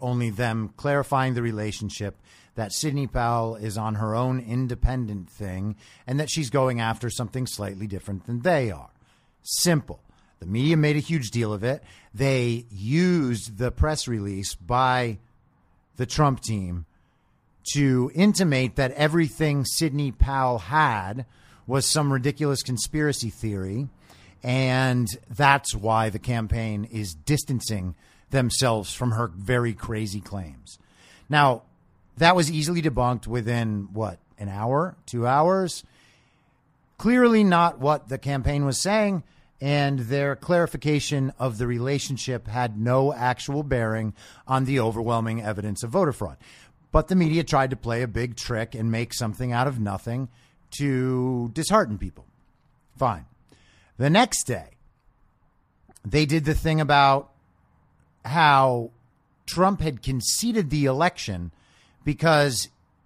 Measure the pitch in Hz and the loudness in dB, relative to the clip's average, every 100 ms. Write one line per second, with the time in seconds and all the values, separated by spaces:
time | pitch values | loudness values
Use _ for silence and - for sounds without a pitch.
0 | 123 123 117 104 117 113 107 - 143 143 | -4 -2 -2 -2 -2 -2 -6 -6 -2 -2
1 | - 135 131 120 117 107 107 - 104 - | 0 0 0 -2 -4 -4 -6 -6 -8 -8
2 | 101 - _ - _ 113 104 - 156 139 | -10 -10 _ -20 _ -8 -6 -4 -4 -2
3 | 135 - 120 117 113 110 110 104 110 107 | -2 -2 0 0 -2 -4 -6 -4 -4 -2
4 | 107 113 127 127 113 123 127 120 123 131 | 0 0 0 -2 -2 -4 -2 0 0 0
5 | 110 101 87 - 98 92 104 104 - - | -6 -8 -12 -10 -8 -6 -6 -8 -16 -18
6 | - 139 151 160 123 139 131 117 113 110 | -4 -4 -2 -4 -2 0 0 0 -2 -2
7 | 120 - 113 127 123 - 101 95 104 95 | -6 -6 -6 -6 -6 -6 -8 -8 -8 -8
8 | - 95 117 120 180 156 117 76 58 _ | -8 -10 -6 -2 2 2 0 -6 -14 _
9 | _ _ _ _ - - 175 151 - 78 | _ _ _ _ -8 0 2 2 0 -14
10 | _ _ _ _ 85 110 147 160 151 151 | _ _ _ _ -4 0 2 4 4 2
11 | 147 160 113 120 107 104 117 143 - - | 0 -4 -2 -2 -2 -2 -2 -4 -8 -20
12 | _ 104 135 131 120 117 117 98 107 160 | _ -2 0 2 0 -2 -6 -8 0 2
13 | 180 175 127 110 113 101 123 - 151 151 | 4 4 2 -2 -6 -4 -4 0 0 0
14 | 123 110 101 95 95 - 87 123 127 127 | -4 -4 -4 -6 -8 -10 -2 2 4 2
15 | 120 101 - _ _ _ _ _ _ - | 0 -6 -14 _ _ _ _ _ _ -8
16 | 123 147 147 123 - 104 90 87 - _ | -4 2 2 2 -4 -4 -4 -6 -10 _
17 | _ _ _ _ _ _ - 147 139 127 | _ _ _ _ _ _ -4 2 2 2
18 | 131 160 208 190 175 131 127 - 127 143 | 2 4 4 4 2 2 0 0 -2 2
19 | 151 170 156 - 156 143 120 - 160 147 | 2 4 0 0 0 0 -2 -2 -2 0
20 | 139 - 135 135 127 117 85 156 147 107 | -4 2 2 4 0 0 0 2 4 2
21 | 92 123 120 _ - - - 135 - 156 | -4 -8 -12 _ -20 -16 -2 0 2 2
22 | 143 135 139 143 147 131 - 120 - 151 | 2 2 0 0 0 0 -2 -4 -4 0
23 | 151 - 110 - 110 98 95 110 139 - | 0 -2 -6 -6 -6 -4 -4 -6 -8 -12
24 | - - - _ 123 131 131 127 131 123 | -20 -20 -20 _ -2 0 2 2 2 2
25 | 113 - - 107 139 139 - 110 107 110 | 0 -4 -8 2 4 4 0 -4 0 2
26 | 110 104 - 117 107 117 110 104 107 110 | 0 -2 -4 -4 -2 -4 -2 -6 -6 -6
27 | 98 78 - 147 - 120 - 104 92 - | -8 -8 -2 -2 0 -4 -4 -4 -6 -10
28 | _ _ _ 135 120 - 127 110 95 - | _ _ _ 0 0 2 2 0 -4 -4
29 | 123 110 113 87 98 123 120 98 - 110 | -2 0 -2 -4 0 0 0 -4 -6 -6
30 | 107 101 - 98 80 64 - - _ _ | -6 -8 -8 -10 -10 -16 -20 -20 _ _
31 | - - - 147 139 117 - _ _ _ | -20 -20 0 4 4 2 -6 _ _ _
32 | _ - 165 180 156 156 147 175 151 123 | _ 2 4 6 2 0 -2 0 0 0
33 | 123 123 110 120 110 120 113 104 98 104 | 0 -2 -4 -4 -2 -2 -2 -4 -6 -6
34 | 104 85 _ - 101 98 117 139 180 - | -8 -8 _ -12 -10 -6 -2 -2 -2 -8
35 | - 120 120 139 170 190 180 - - _ | -8 -2 2 4 4 2 -2 -6 -14 _
36 | _ _ _ _ _ _ _ _ _ - | _ _ _ _ _ _ _ _ _ -2
37 | 220 247 240 220 196 170 170 127 139 147 | 2 6 8 8 6 6 4 2 0 0
38 | 113 135 143 139 143 143 139 123 190 220 | -2 -6 -4 -2 0 0 0 -2 0 0
39 | 208 180 - _ _ _ 139 143 143 135 | 0 -2 -8 _ _ _ -2 0 0 -2
40 | 113 139 143 139 - 175 165 139 151 147 | -2 -2 -2 -4 2 2 2 0 0 0
41 | - 143 131 - 127 107 123 120 131 143 | 0 -2 -2 -2 -4 -2 -2 -2 -2 -2
42 | - 127 131 120 107 123 123 107 117 131 | -4 -6 -6 -6 -6 -4 -4 -2 2 4
43 | 139 143 123 123 - 143 147 123 110 110 | 2 2 0 0 -4 -4 -2 0 0 -2
44 | 110 - - - - 131 131 135 113 113 | -4 -8 -16 -20 -2 0 2 2 2 0
45 | 113 117 113 113 107 101 104 95 117 175 | 0 0 0 -4 -4 -4 -4 -6 -2 0
46 | 156 - 90 65 - - - _ _ 156 | 0 -2 -8 -10 -20 -20 -20 _ _ 0
47 | - 185 156 151 - 143 131 - 117 117 | 4 4 4 2 2 2 2 -2 -4 -2
48 | 123 117 123 110 - 113 113 113 113 113 | -2 -2 -4 -6 -4 -4 -4 -4 -2 -2
49 | 117 - 113 101 123 120 139 123 104 98 | -4 -4 -6 -4 -2 0 0 -2 -4 -4
50 | 117 120 131 - _ _ _ - 143 127 | -6 -6 -6 -12 _ _ _ -4 0 0
51 | 127 127 127 123 117 151 156 214 160 104 | 0 0 0 -2 -4 -6 2 2 2 -2
52 | 92 - - _ _ _ _ _ _ - | -8 -12 -20 _ _ _ _ _ _ -2
53 | 127 82 - _ _ _ _ _ _ - | -2 -2 -10 _ _ _ _ _ _ -2
54 | 139 196 254 - - 95 - _ _ _ | 4 4 4 0 -4 -6 -8 _ _ _
55 | _ _ _ _ _ _ _ _ _ - | _ _ _ _ _ _ _ _ _ -14
56 | 101 147 147 160 147 147 160 156 147 143 | 0 2 4 2 2 0 2 2 4 6
57 | 139 139 - _ _ _ _ _ _ _ | 6 4 0 _ _ _ _ _ _ _
58 | _ _ 117 165 151 135 135 120 113 - | _ _ -2 4 6 8 6 2 -4 -12
59 | _ _ _ _ - 165 190 175 156 120 | _ _ _ _ -6 2 2 4 -2 -4
60 | 135 127 - - 233 220 147 147 139 131 | -4 -2 -2 -2 0 0 0 2 2 4
61 | 175 - - 90 85 - _ _ _ _ | 2 0 -6 -6 -8 -12 _ _ _ _
62 | 147 - 165 151 143 113 - _ _ _ | -6 2 4 6 4 0 -6 _ _ _